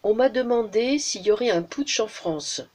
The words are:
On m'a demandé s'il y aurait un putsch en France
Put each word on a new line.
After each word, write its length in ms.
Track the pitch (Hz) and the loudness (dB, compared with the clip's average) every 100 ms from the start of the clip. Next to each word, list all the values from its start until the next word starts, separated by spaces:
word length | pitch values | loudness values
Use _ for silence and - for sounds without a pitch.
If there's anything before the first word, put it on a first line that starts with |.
On 120 | 208 | 2
m'a 160 | 220 262 | 4 4
demandé 680 | 247 240 240 220 208 247 285 | 2 2 0 2 0 2 0
s'il 220 | - 202 | -2 -2
y 100 | 190 | 2
aurait 200 | 208 247 | 2 2
un 100 | 175 | 0
putsch 400 | 170 - 285 - | -2 -6 -2 -2
en 80 | 220 | -2
France 540 | - 175 156 - - 127 | -4 -6 -4 -6 -10 -12